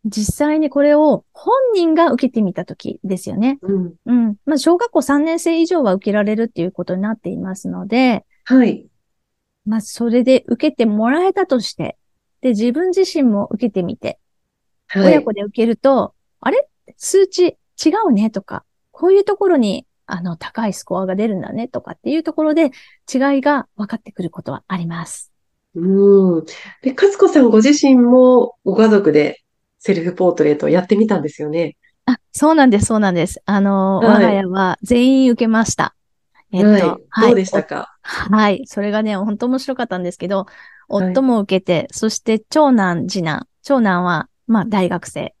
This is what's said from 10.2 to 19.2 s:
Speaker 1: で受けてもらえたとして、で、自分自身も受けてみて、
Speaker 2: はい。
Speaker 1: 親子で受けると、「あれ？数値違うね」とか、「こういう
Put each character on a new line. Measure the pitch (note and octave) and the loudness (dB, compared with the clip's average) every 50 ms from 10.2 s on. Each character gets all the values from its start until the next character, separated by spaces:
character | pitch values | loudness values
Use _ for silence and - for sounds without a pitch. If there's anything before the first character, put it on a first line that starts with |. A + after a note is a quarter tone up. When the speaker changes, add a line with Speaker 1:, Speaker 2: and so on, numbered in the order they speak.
| B3+ | 2
Speaker 1:
で | B3+ C4 C4 _ | 2 2 2 _
受 | - A#3+ - - D4+ | -4 -4 -2 -2 -4
け | D4 | -2
て | - A#3+ | 0 -2
も | A3 G#3 G#3 A3 A#3+ | 0 0 0 0 0
ら | C4+ D#4+ F#4 | 0 0 0
え | F#4+ F#4 | 0 0
た | G4 F#4 | -2 -2
と | - C#4 B3 | -2 -2 -4
し | G3+ - - | -4 -8 -10
て、 | - D#3+ - - _ _ _ _ _ _ _ _ _ | -8 -10 -10 -10 _ _ _ _ _ _ _ _ _
で、 | - B3+ | -2 -2
自 | A#3 G3+ A3+ A#3+ | -2 0 -2 -2
分 | A#3+ D4+ F4+ F#4 F4 | -2 -2 -2 -2 0
自 | G4 | 0
身 | F#4 - - D#4+ C4+ A#3+ | -2 0 0 0 0 2
も | G#3 G3+ G3+ - | 2 0 -4 -6
受 | - G3+ B3 | -6 -4 -4
け | A3+ | -4
て | - F#3+ F3 | -2 -4 -6
み | F3+ - | -6 -8
て、 | _ - - - _ _ _ _ _ _ _ _ _ _ _ _ _ _ | _ -10 -12 -12 _ _ _ _ _ _ _ _ _ _ _ _ _ _
Speaker 2:
は | _ - G3 | _ 0 4
い。 | G3 F#3 - | 6 6 6
Speaker 1:
親 | D4 | 4
子 | D4 A#3+ G#3+ | 2 -2 -6
で | G3+ G3+ | -6 -8
受 | G#3 | -8
け | _ A#3+ A3 | _ -2 0
る | A#3 A3+ | 0 -2
と、 | _ - C4+ C4+ A#3 - - _ _ _ _ _ _ | _ 2 2 2 2 0 -4 _ _ _ _ _ _
「あ | - B3 | -6 -2
れ？ | F#4 C5 C#5+ _ _ _ _ - _ | -2 -2 -4 _ _ _ _ -20 _
数 | _ - - - G4 G4 | _ -8 0 2 2 2
値 | F#4+ - - F4+ D#4+ - _ _ _ _ - - | 2 2 0 0 0 0 _ _ _ _ -2 0
違 | D#4+ E4+ A4 G4+ | 0 0 2 0
う | F4 | 2
ね」 | A#3 G3 G#3+ A3 A3 | 2 2 0 -2 -4
と | F#3+ | -8
か、 | - - - - _ _ _ _ _ _ | -10 -10 -14 -14 _ _ _ _ _ _
「こ | _ - D#4+ F4+ | _ -2 2 4
う | F#4+ | 4
い | |
う | G4+ | 4